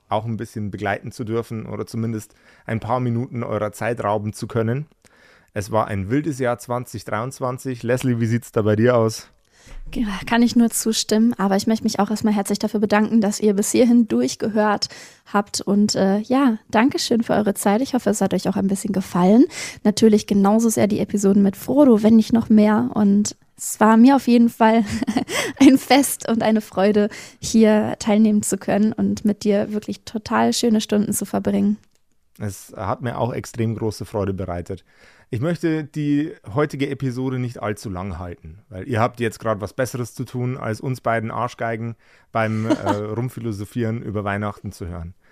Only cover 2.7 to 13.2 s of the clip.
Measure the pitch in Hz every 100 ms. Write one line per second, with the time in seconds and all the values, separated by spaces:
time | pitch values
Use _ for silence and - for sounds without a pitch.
2.7 | 113 107 127 127 117 123 123 117 107 104
3.7 | - 107 120 104 107 104 - 110 120 113
4.7 | 127 151 _ _ _ _ _ _ 107 104
5.7 | 110 117 101 95 131 165 131 123 120 -
6.7 | 120 123 110 - 104 120 - 131 127 131
7.7 | 123 117 123 135 117 113 117 - - 104
8.7 | 107 117 123 113 113 - _ _ _ -
9.7 | - - - 220 190 - 233 240 240 233
10.7 | - 226 220 - 214 226 240 190 196 202
11.7 | 220 220 - 202 214 220 208 196 202 208
12.7 | 214 208 208 214 226